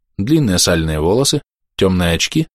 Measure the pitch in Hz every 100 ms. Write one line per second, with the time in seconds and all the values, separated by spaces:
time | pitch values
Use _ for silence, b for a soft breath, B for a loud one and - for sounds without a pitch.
0 | _ - 104 160 117 87 101 85 80 78
1 | 82 113 139 147 - _ _ - 95 92
2 | 87 82 - 156 160